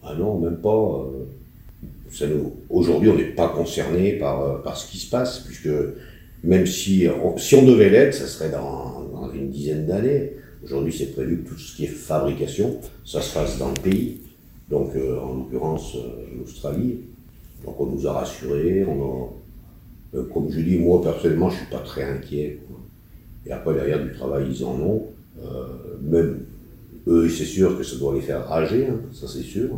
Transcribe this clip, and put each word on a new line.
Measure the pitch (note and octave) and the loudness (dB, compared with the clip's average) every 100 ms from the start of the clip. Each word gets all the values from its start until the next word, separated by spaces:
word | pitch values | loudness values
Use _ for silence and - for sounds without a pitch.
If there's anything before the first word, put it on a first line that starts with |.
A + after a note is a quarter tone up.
| - | -8
Ah | D#2 | -4
non, | G2+ G2 | -2 0
même | E2 E2+ | -2 0
pas, | G#2 | 2
euh, | A2 G#2 C#2 C2 C2+ B1+ - - - - - - - - | 4 2 -2 -6 -10 -12 -16 -20 -20 -20 -18 -18 -16 -16
ça | - D2 | -6 -2
nous, | D2+ D2 C#2+ - | -2 -2 -8 0
aujourd'hui, | F2 E2 D#2+ G#2+ | 2 4 6 6
on | D#2+ | 6
n'est | |
pas | - - E2+ | 2 0 0
concerné | E2+ E2 - D2 F2 G2 - | 0 -2 -2 0 2 2 2
par, | C#2+ C2+ | -2 0
euh, | C#2 C2+ | -2 -4
par | - - | -6 -10
ce | - | -10
qui | F#2+ | -12
se | - | -2
passe, | B2 B2+ - | 0 0 -4
puisque | - - D#2 D2 C#2 - - - - - | -12 -8 -2 0 -2 -6 -16 -20 -20 -6
même | E2 F#2 F2 | 4 4 4
si | - G2 F#2+ E2+ - | 0 2 4 4 2
on, | E2+ - | 0 -2
si | - C3+ | 8 10
on | |
devait | B2+ A2+ G2 | 12 10 10
l'être, | G#2+ C#3+ | 10 8
ça | - - | 4 -6
serait | - D#2 | -4 -4
dans, | C#2+ - C2+ C2 C2+ C2+ | -4 -6 -8 -10 -10 -10
dans | - - | -10 -10
une | C#2 C2+ | -8 -8
dizaine | C2+ D2 D#2 D#2 | -4 -4 -2 0
d'années. | G2 B2 C#3+ - - - - | 0 2 2 -2 -8 -18 -18
Aujourd'hui, | - C#2 D#2 | -6 -2 -2
c'est | - C#2 | -4 -6
prévu | C2+ C#2 F2 | -4 -2 -2
que | - | -4
tout | - | -12
ce | - - | -14 -8
qui | D2 | -8
est | |
fabrication, | - - - - - - - A2+ - - - - | -8 -2 0 0 -2 -4 0 -2 -2 -10 -18 -8
ça | D2+ | -6
se | - | -4
fasse | D#2 C#2+ B1 | -2 -2 -2
dans | - | -4
le | - | -2
pays. | F#2 G2+ B2 - - - - - - | 0 0 0 -6 -18 -20 -20 -20 -4
Donc, | D2 C2+ C2+ | -2 0 -2
euh, | C2+ B1+ | -2 -4
en | C2 C2 | -4 -8
l'occurrence, | C2 B1+ D#2 D#2+ - - | -6 -4 -2 -4 -6 -10
euh, | A#1+ A#1 - B1 | -10 -12 -12 -12
l'Australie. | C2 - - D2+ B2 A#2 - - - - - - | -14 -10 -6 -2 -2 -4 -12 -20 -20 -20 -20 -16
Donc, | - - | -14 -6
on | C#2+ | -4
nous | C#2 C#2+ | -2 -2
a | |
rassurés, | - - - C#2+ C#2+ E2 F#2+ | -2 -6 -8 -4 0 2 2
on | F#2 C#2+ C2+ | 2 0 -2
a, | B1+ B1 - - - - - - - - C2+ | -4 -8 -12 -18 -20 -20 -20 -20 -20 -10 -8
euh, | B1+ | -4
comme | - D2 | -4 -2
je | D#2 | -2
dis, | D#2+ F2+ | 2 4
moi, | E2+ F2+ | 6 6
personnellement, | - - E2 D#2 F#2 | 4 0 2 2 2
je | - | 0
suis | - | -8
pas | - | -10
très | - C#2 | -8 -6
inquiet, | C2+ C#2 - D2 D2 D2 - | -6 -6 -6 -6 -6 -8 -16
quoi. | - - - - - - - - | -18 -18 -20 -20 -20 -20 -18 -12
Et | |
après, | C2 E2 | -6 -2
derrière, | C#2+ C#2 D2+ | 0 0 0
du | C2+ | -2
travail, | - C2 C#2 C2+ | -6 -4 -2 -2
ils | B1 B1 | -4 -4
en | |
ont. | B1+ D#2+ A2 - - - - | -2 0 -2 -4 -16 -20 -16
Euh, | B1+ B1+ B1+ B1+ - B1 | -12 -10 -10 -12 -14 -10
même | C#2+ E2 E2 - - - - - - - - | 2 2 2 -2 -10 -16 -20 -20 -20 -8 2
eux, | E2+ E2 | 4 4
c'est | E2 - | 0 -4
sûr | F#2+ F#2 - | 2 2 2
que | |
ça | - C2 | -6 -4
doit | C#2 | -2
les | C#2 | -2
faire | - C2 - | -2 -6 -2
rager, | D#2+ D#2+ A#2 B2+ | 0 2 0 0
hein, | - - | -2 -8
ça | - - | -12 -12
c'est | B1+ | -10
sûr | - G2+ C3 | -8 -4 -4